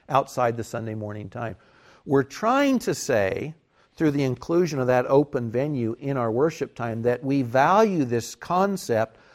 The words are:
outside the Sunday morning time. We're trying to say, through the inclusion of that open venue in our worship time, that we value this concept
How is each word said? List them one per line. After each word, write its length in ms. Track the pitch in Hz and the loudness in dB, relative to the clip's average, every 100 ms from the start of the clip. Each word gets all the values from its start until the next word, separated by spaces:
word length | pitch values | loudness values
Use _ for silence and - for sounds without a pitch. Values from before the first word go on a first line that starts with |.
| - | -2
outside 480 | 135 139 - 120 117 | -2 0 0 0 0
the 80 | |
Sunday 300 | 110 117 113 | -6 -8 -8
morning 360 | 110 104 107 101 | -8 -8 -10 -12
time. 260 | 120 117 92 _ _ _ _ - | -10 -10 -10 _ _ _ _ 0
We're 180 | 139 | 2
trying 540 | 135 - 214 262 285 262 | 2 -2 0 2 2 0
to 140 | - | 0
say, 600 | 147 - 120 98 90 135 156 _ _ _ - | -4 0 2 2 0 -6 -12 _ _ _ -2
through 160 | 160 | 0
the 120 | 143 | 2
inclusion 560 | 135 123 - 170 180 143 | 0 -2 0 0 2 0
of 80 | 127 | 2
that 200 | 127 127 | 2 4
open 420 | 139 147 135 120 | 4 2 -2 -2
venue 460 | 117 147 143 113 117 | -2 -2 -2 -2 -4
in 160 | 139 139 | -4 -2
our 160 | 117 | 0
worship 440 | 113 156 156 123 - | 2 0 0 -8 -6
time, 260 | 120 113 | -6 -2
that 220 | 117 123 | -2 -2
we 180 | 135 139 | 0 -2
value 640 | 123 127 147 190 226 180 127 | 0 2 4 4 4 2 0
this 300 | 117 113 - | -2 -4 -12
concept 840 | - 175 196 196 - 113 113 - _ | -4 0 0 -2 -2 0 0 -6 _